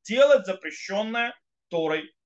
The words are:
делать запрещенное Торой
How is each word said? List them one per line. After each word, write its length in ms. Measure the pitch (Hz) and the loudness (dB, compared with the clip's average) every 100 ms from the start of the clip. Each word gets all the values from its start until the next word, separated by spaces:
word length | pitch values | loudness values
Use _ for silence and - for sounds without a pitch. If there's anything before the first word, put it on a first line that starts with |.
делать 440 | - 240 285 269 190 | -2 4 6 6 2
запрещенное 880 | 185 156 - - 196 220 233 233 - _ _ _ | -8 -10 -12 -6 -6 -4 -4 -6 -8 _ _ _
Торой 460 | 170 160 156 151 _ | -4 -2 -4 -6 _